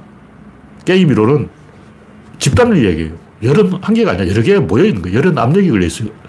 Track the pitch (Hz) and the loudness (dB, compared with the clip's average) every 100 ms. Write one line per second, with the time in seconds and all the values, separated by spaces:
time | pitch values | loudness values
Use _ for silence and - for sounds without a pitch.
0 | - - - - - - - - - 196 | -16 -20 -20 -20 -20 -20 -20 -10 -2 2
1 | 170 107 110 147 98 - - - - - | 2 2 2 0 -4 -12 -20 -20 -20 -20
2 | - - - - 139 247 240 185 101 78 | -20 -20 -20 -8 -2 2 2 2 0 -2
3 | 78 82 - - 117 214 185 185 - 226 | -6 -12 -20 -6 0 2 0 -2 -2 0
4 | 202 104 98 101 117 202 80 110 208 110 | 0 0 -2 0 2 0 0 0 0 -2
5 | 90 107 180 139 120 190 185 104 85 - | -4 0 0 0 0 2 2 0 -2 -4
6 | 107 - | -10 -12